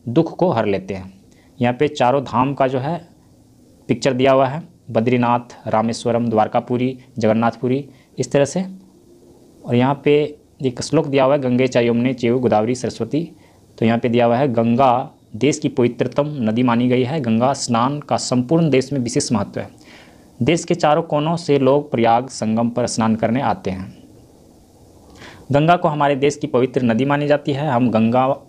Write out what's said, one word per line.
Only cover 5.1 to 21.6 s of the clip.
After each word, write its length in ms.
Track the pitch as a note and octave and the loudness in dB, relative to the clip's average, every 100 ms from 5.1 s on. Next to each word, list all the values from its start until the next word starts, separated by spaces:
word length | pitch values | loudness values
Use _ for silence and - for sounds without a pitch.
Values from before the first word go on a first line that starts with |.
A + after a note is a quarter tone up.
| B2 A#2+ A#2+ A#2+ - A2+ | 2 2 0 -2 -16 -2
रामेश्वरम, 600 | A2 A2+ A2+ A#2+ A#2 A#2+ | 0 0 -2 -2 0 0
द्वारकापुरी, 720 | A2 G#2+ B2 - B2 B2+ C3 - - | 2 2 0 -2 -2 -2 -6 -12 -2
जगन्नाथपुरी, 680 | A2 A2 A#2 - B2 C3 C#3+ - _ - | 0 2 0 -2 -2 -4 -6 -18 _ -10
इस 140 | B2+ | -2
तरह 120 | C#3+ | 0
से। 220 | C#3+ F3+ F#3+ - - - _ - - - - - | 0 -2 -8 -10 -20 -20 _ -20 -20 -20 -20 -16
और 100 | - | -2
यहाँ 260 | A#2+ B2+ C3+ | 0 2 0
पे 340 | C#3+ D3 D3 - _ - | 2 2 0 -6 _ -6
एक 200 | - B2 | -6 -6
श्लोक 240 | - D3 C#3+ | -2 -2 0
दिया 180 | C#3 | 2
हुआ 100 | C3 | 2
है, 60 | D3 | 2
"गंगे 280 | B2+ B2 C3 | 0 0 2
च 80 | B2+ | 2
यमुने 380 | A#2+ A#2 B2+ | 2 2 0
चैव 240 | C3 A#2 B2+ | 0 0 2
गोदावरी 360 | A#2+ G#2+ A2 | 2 2 0
सरस्वती।" 560 | B2+ G#2+ - A2+ C#3+ E3 - - _ _ - | -2 -6 -6 -6 -4 -6 -12 -20 _ _ -2
तो 80 | A2+ | 0
यहाँ 120 | A#2 | 0
पे 100 | B2 | 0
दिया 180 | A#2 A#2 | 2 2
हुआ 100 | A#2 | 2
है, 160 | D3 | 0
"गंगा 580 | A#2 A#2 A#2 C3+ A#2+ C3+ - _ G#2+ | 0 0 4 4 2 -2 -12 _ -2
देश 220 | C3+ D3+ | 0 0
की 100 | D3+ | -2
पवित्रतम 560 | - B2 B2 B2 B2+ D3 | 0 0 0 -4 -2 -4
नदी 360 | D3 A2 A2 | -2 -2 0
मानी 260 | B2+ A#2+ B2 | 2 2 2
गई 140 | B2 | 2
है। 180 | B2 D#3+ | 0 -2
गंगा 320 | A#2+ A2 B2+ | -2 0 0
स्नान 480 | C#3 - A#2 B2 D3 | -2 -2 0 0 -2
का 160 | - A2+ | -4 -4
संपूर्ण 540 | - B2+ B2 D#3+ E3 | -2 -2 0 0 2
देश 220 | C3 C3 | 2 0
में 80 | C#3+ | -4
विशेष 320 | A#2 D3 - | -4 -4 -2
महत्व 280 | A2 G2 - | -2 -4 -8
है। 80 | A2 - - - - - - - | -12 -14 -20 -20 -20 -20 -16 -6
देश 220 | B2+ E3 | 0 0
के 100 | - | 0
चारों 280 | F3 D#3 D#3 | 0 2 2
कोनों 340 | E3 D3+ D3+ E3+ | 0 -2 -2 -2
से 220 | - | 0
लोग 320 | C#3+ | 2